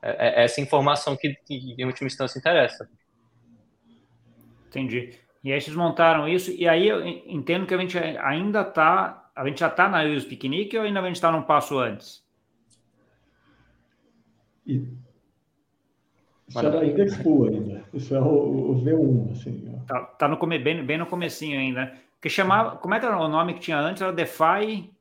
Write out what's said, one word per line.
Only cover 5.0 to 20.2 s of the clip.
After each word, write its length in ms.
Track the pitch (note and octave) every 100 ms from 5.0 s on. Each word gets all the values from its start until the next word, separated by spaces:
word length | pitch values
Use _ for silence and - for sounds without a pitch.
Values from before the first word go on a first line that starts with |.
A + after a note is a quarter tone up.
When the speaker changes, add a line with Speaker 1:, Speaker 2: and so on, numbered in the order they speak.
| B2 - _ _
Speaker 2:
E 100 | C3+
aí 80 | C#3
vocês 140 | - D#3
montaram 520 | E3+ - E3 D#3+ D3+
isso, 240 | F3+ F3+
e 160 | - E3+
aí 200 | E3 F#3
eu 180 | F#3 E3+
en-, 180 | - -
entendo 380 | E3+ B2+ F3 G3
que 80 |
a 40 | F#3
gente 200 | F3 F3+
ainda 680 | E3 - - D3+ G3+ G#3+
tá, 680 | G3 - D#3+ F#3 F#3+ - _
a 140 | - C3+
gente 140 | C#3
já 80 | E3
tá 180 | D#3+ F#3
na 160 | F3+
Use 220 | D3+ D3 B2+
Piquenique 520 | B2+ C3+ D3+ G#3 A3+
ou 60 |
ainda 160 | G#3+ G3+
a 80 | F3+
gente 140 | F3
tá 100 | E3+
num 120 | D#3+
passo 340 | C#3+ D3 D3 C#3
antes? 440 | A#2+ G2+ - - _ _ _ _ _ _ _ _ _ _ _ _ _ _ _ _ _ _ _ _ _ _ _ _ -
Speaker 3:
E-, 180 | B2+ - - - _ _ _ _ _ _ _ _ _ _ _ _ _ _
isso 140 | C3
era 260 | D3 D#3+ D3+
Index 300 | D3 G3+ -
Pool 300 | E3 C#3+ A2+
ainda. 360 | G#2+ G2+ - -
Isso 200 | - B2+
é 60 | C3+
o, 520 | C3 D3 C#3+ C3+ C3
o 40 | C3
V 180 | B2+
um, 380 | D#3+ C#3 B2 G2+
assim, 420 | - - A#2+ -
ó. 120 | - -
Speaker 2:
Tá, 160 | B2+
tá 260 | - -